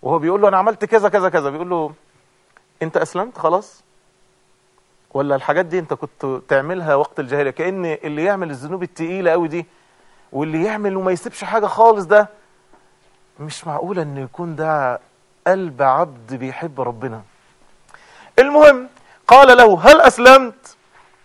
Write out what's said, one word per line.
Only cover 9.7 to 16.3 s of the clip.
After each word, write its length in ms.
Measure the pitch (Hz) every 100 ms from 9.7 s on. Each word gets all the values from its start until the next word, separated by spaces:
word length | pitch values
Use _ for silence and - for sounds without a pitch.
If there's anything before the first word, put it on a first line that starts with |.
| _ _ _ _ _ _
واللي 320 | 135 156 160
يعمل 340 | 202 214 208 190
وما 140 | 185
يسيبش 320 | 180 233 -
حاجة 220 | 175 220 202
خالص، 400 | - 226 214 170
ده 240 | 208 208 _ _ _ _ _ _ _ _ _ _ -
مش 280 | 151 - 165
معقولة 340 | 147 175 185
إنه 200 | 151 139
يكون 340 | 131 - 175 156
ده 440 | 156 151 131 120 _ _ _ _ -
قلب 340 | 190 175 131
عبد 520 | 135 135 170 127 113